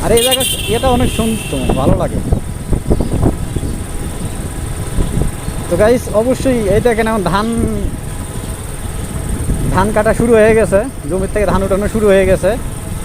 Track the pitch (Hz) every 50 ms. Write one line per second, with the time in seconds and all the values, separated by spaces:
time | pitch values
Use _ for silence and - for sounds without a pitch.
0 | - 170 208 233 233 254 262 254 262 247 - - - - 208 233 233 262 247 240
1 | 247 240 - - 220 226 220 208 - - - - - - - 135 131 - - -
2 | 127 - - - - - - - - - - - - - - - - - - -
3 | - - - - - - - - - - - - - - - - - - - -
4 | - - - - - - - - - - - - - - - - - - - -
5 | - - - - - - - - - - - - - - 175 170 208 214 247 247
6 | - - - 208 226 247 262 - - 269 254 240 214 190 190 214 202 247 233 208
7 | 226 220 220 220 185 170 156 196 214 226 233 226 226 220 214 208 196 - - -
8 | - - - - - - - - - - - - - - - - - - - -
9 | - - - - - - - - - - - - - - - - 190 208 214 214
10 | 208 220 208 - 233 233 240 220 214 220 220 220 214 - 196 196 226 269 - -
11 | - 143 165 190 214 - - 214 208 180 165 190 190 190 190 185 208 196 - 220
12 | 208 208 190 196 190 185 190 175 - 180 220 247 - - - - - - - -
13 | -